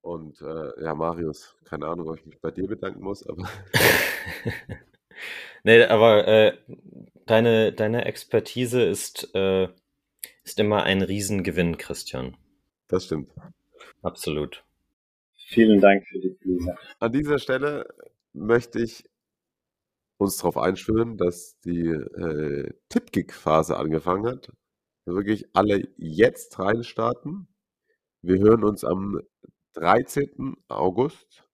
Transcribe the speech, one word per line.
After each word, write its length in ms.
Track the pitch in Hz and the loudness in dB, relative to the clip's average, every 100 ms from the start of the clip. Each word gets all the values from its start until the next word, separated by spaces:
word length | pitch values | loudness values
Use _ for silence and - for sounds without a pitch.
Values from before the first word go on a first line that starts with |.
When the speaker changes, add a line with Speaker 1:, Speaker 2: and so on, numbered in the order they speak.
Speaker 1:
Und, 380 | 87 85 78 71 | -10 -12 -12 -16
äh, 440 | 71 80 73 62 | -14 -12 -12 -10
ja, 100 | 80 | -8
Marius, 600 | 76 80 85 80 76 - _ | -4 -4 -4 -8 -8 -16 _
keine 220 | _ 78 76 | _ -10 -8
Ahnung, 220 | 87 80 | -8 -8
ob 100 | 80 | -12
ich 80 | 80 | -16
mich 140 | - | -12
bei 100 | 82 | -10
dir 180 | 85 95 | -8 -8
bedanken 340 | 110 95 92 | -8 -10 -10
muss, 240 | 95 101 - | -12 -12 -12
aber 220 | - 92 - - | -12 -12 -14 -6
<laughs> 1900 | - - - - - - - 117 - - - _ _ _ - - - - - | 2 4 4 0 -6 -12 -10 -8 -10 -14 -18 _ _ _ -20 -16 -16 -18 -4
Speaker 2:
Nee, 200 | - 117 | 8 8
aber, 440 | 117 110 113 104 98 | 10 8 8 6 6
äh, 300 | 110 107 - _ - - - - _ | 6 6 2 _ -20 -20 -20 -20 _
deine, 480 | - 110 117 113 110 | 2 4 4 4 2
deine 320 | - 107 120 | 0 -4 -2
Expertise 760 | - - - 113 - - 123 123 | -6 -10 -2 -2 -2 -6 -2 0
ist, 520 | 104 98 - - - | 0 -2 -8 -12 -8
äh, 340 | 95 95 95 92 - _ _ _ _ - _ | -2 0 0 -2 -6 _ _ _ _ -18 _
ist 160 | - - | -14 -2
immer 240 | 104 104 | 0 0
ein 180 | - 95 | 0 0
Riesengewinn, 760 | 92 101 98 101 90 82 87 82 | 0 -4 -4 -4 -4 -2 -2 -2
Christian. 600 | - - - 65 64 - _ _ _ _ _ | -10 -12 -10 -10 -12 -14 _ _ _ _ _
Speaker 1:
Das 200 | 92 - | -4 -4
stimmt. 260 | 78 71 - - _ _ _ - _ | -8 -8 -18 -20 _ _ _ -20 _
Speaker 2:
Absolut. 600 | 90 - - 76 73 - _ _ _ _ _ _ _ | -10 -8 -8 -6 -8 -12 _ _ _ _ _ _ _
Speaker 3:
Vielen 460 | _ - - 110 101 | _ -4 4 6 8
Dank 260 | 98 98 - | 8 6 0
für 140 | 95 | -8
die 160 | 92 - | -8 -8
Blume. 360 | 92 90 87 87 - - | -6 -4 -4 -10 -16 -6
Speaker 1:
An 100 | 113 | -4
dieser 280 | 127 147 143 | -2 -2 -4
Stelle 500 | - 131 143 147 - - - _ _ | -2 -4 -4 -6 -12 -18 -20 _ _
möchte 480 | - 104 117 120 113 | -12 0 0 0 -4
ich 240 | 113 - _ _ _ _ _ _ _ _ _ _ _ _ | -6 -6 _ _ _ _ _ _ _ _ _ _ _ _
uns 200 | 101 - | -2 0
darauf 180 | 87 - | -4 -2
einschwören, 600 | 73 95 - 110 117 107 | -2 -2 -2 -2 -2 -2
dass 420 | 90 87 - _ | -4 -4 -18 _
die, 280 | 87 87 82 | -8 -4 -2
äh, 840 | 80 57 - 87 76 76 71 - - _ | -4 -8 -10 -6 -4 -4 -6 -8 -14 _
Tippkick-Phase 880 | 233 - - - - - 78 78 - | -6 -4 -6 -6 -6 2 2 2 -2
angefangen 500 | 78 78 85 92 113 | -2 -2 -2 -2 -2
hat. 260 | 131 - _ _ _ _ _ | -6 -16 _ _ _ _ _
Wirklich 420 | - 90 101 104 - | -6 -6 -2 -4 -2
alle 360 | - 104 101 - - | 0 2 0 -2 -12
jetzt 640 | 82 78 113 - - - | -10 2 2 2 -20 -6
reinstarten. 880 | 95 113 117 - 113 120 143 190 180 _ _ _ _ _ _ _ | -2 -2 -6 -4 -4 -4 -10 -14 -16 _ _ _ _ _ _ _
Wir 160 | 87 92 | 0 4
hören 260 | 104 113 | 6 6
uns 200 | 104 101 | 2 -2
am 360 | 60 92 98 87 - _ - _ _ | -4 -4 -4 -6 -10 _ -20 _ _
dreizehnten 840 | - 82 107 - - 143 - 135 - _ | -4 2 2 2 -4 -6 -6 -10 -10 _
August. 760 | - 87 92 139 - _ _ _ | -2 -2 0 -2 -4 _ _ _